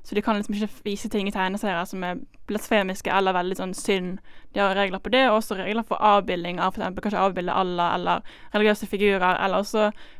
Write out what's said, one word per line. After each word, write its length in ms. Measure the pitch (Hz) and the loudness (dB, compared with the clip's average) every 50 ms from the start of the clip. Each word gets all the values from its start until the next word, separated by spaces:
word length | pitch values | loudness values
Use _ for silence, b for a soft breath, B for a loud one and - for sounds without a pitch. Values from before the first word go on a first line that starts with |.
| b | b
så 100 | - 208 | -4 -4
de 60 | 208 | -2
kan 140 | - 226 214 | 0 0 0
liksom 200 | 202 208 - 208 | 0 -2 -4 -4
ikke 280 | 202 214 208 - - - | -4 -4 -6 -8 -8 -6
vise 240 | 214 202 - - 214 | -6 -6 -6 -6 -4
ting 180 | - 208 196 | -2 -2 -2
i 40 | 202 | -2
tegneserier 560 | - 202 190 185 196 202 - 202 180 170 180 | -2 -2 -2 -2 -2 -2 -2 -2 -2 -2 -4
som 160 | - - 190 180 | -6 -6 -6 -6
er 120 | 180 180 - - - - - - - | -6 -6 -8 -10 -14 -16 -14 -8 -6
blasfemiske 580 | 202 208 - - 233 208 190 180 185 - - | -6 -6 0 2 2 2 2 0 -4 -4 -2
eller 240 | 190 - 196 196 190 185 | 0 2 2 4 4 2
veldig 220 | 180 175 185 190 | 2 0 -2 -4
sånn 180 | - 190 185 185 | -4 -6 -6 -6
synd. 420 | - - - 196 190 180 180 190 - b b b b b b | -4 0 0 0 0 0 -4 -6 -8 b b b b b b
De 80 | - 202 | -2 0
har 160 | 202 190 190 | 2 2 2
regler 240 | 196 202 185 185 190 | 2 0 0 -2 -4
på 120 | - 214 | -2 2
det, 180 | 240 262 262 247 | 4 4 6 6
og 100 | 214 220 | 4 2
også 160 | 220 - 208 185 180 | 2 -2 -6 -4 -4
regler 220 | 180 214 233 220 | -2 -2 -2 -2
for 100 | - - - | -2 -2 2
avbilding 580 | - 214 202 202 190 190 185 180 170 175 175 175 | 6 6 6 6 4 2 -2 -4 -4 -6 -2 -2
av 140 | 180 190 - | -2 -2 0
for 80 | 220 | -2
eksempel 200 | 190 185 185 190 | -4 -4 -6 -4
kanskje 200 | - 208 202 180 | -4 -2 0 2
avbilde 320 | 190 196 180 185 175 175 - | 2 2 2 0 -2 0 0
Allah 380 | 190 185 180 180 175 175 170 175 | 0 0 0 0 0 2 2 0
eller 280 | 180 175 180 175 170 B B B B B B - | 0 0 0 0 0 B B B B B B 2
religiøse 340 | 208 208 214 208 - 214 - | 4 4 4 4 2 -2 -6
figurer, 480 | - 190 208 202 196 185 180 185 180 - | -2 2 2 4 4 4 4 2 2 2
eller 180 | 196 196 180 190 | 2 2 2 0
også 300 | 208 - - 214 214 208 - b b b b | 0 0 2 2 2 2 0 b b b b